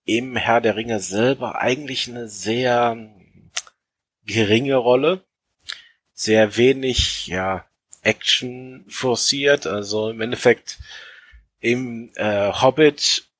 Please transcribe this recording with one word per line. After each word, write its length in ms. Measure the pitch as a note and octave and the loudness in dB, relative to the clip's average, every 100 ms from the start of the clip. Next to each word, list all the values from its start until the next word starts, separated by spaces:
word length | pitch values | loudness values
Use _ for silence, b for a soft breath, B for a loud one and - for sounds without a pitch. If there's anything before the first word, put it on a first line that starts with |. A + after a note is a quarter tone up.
im 320 | - A2 C3 A#2+ | -4 -4 -2 -4
Herr 240 | A#2 A#2 | 0 2
der 160 | A2+ G#2 | 2 -2
Ringe 240 | A#2 G#2+ | -2 -4
selber 600 | F#2 G2 B2 C3+ A#2+ - | -2 0 0 0 -4 -4
eigentlich 480 | A#2 C#3 C#3 B2+ B2 | -2 -2 -4 -8 -8
eine 200 | A#2+ A2+ | -8 -12
sehr 680 | - G#2+ A#2+ B2+ A#2+ A#2+ A2+ A2 G2+ _ _ _ - - _ _ _ _ _ | -8 -4 -2 0 2 0 -2 -12 -20 _ _ _ -12 -12 _ _ _ _ _
geringe 520 | G#2 A2 G#2 A2+ C#3 C3+ | -6 -2 2 2 2 2
Rolle. 480 | A#2+ B2+ D3+ F#3 _ _ _ _ B B B B _ | 4 4 2 -2 _ _ _ _ B B B B _
Sehr 420 | - G#2+ A2 G#2+ A2+ | -6 2 4 4 4
wenig, 680 | B2 C3+ C3 A#2+ - - - | 4 4 0 0 -2 -4 -6
ja, 400 | F#2 F#2+ F#2 - _ _ - | -4 -4 -6 -10 _ _ -4
Action 840 | - - - - B2 B2+ C3 C3 - | -2 -2 0 -2 -2 -12 -16 -18 -12
forciert. 800 | - B2+ A2+ - C#3 C#3+ C#3+ - | -4 0 0 0 2 4 2 0
Also 440 | G#2 G2+ G#2+ A2 | -6 -4 -4 -4
im 100 | A2+ | -4
Endeffekt 580 | A2+ B2 B2 A2+ - - B B B B B B _ _ | -4 2 4 4 0 -16 B B B B B B _ _
im, 540 | A2 B2 B2+ A#2 A#2+ | -2 -2 -4 -10 -12
äh, 380 | - G#2+ G2+ G2+ | -6 -2 0 -2
Hobbit 720 | F#2+ C3 C#3 D3+ C#3+ - - - | 2 2 6 4 4 0 -2 -6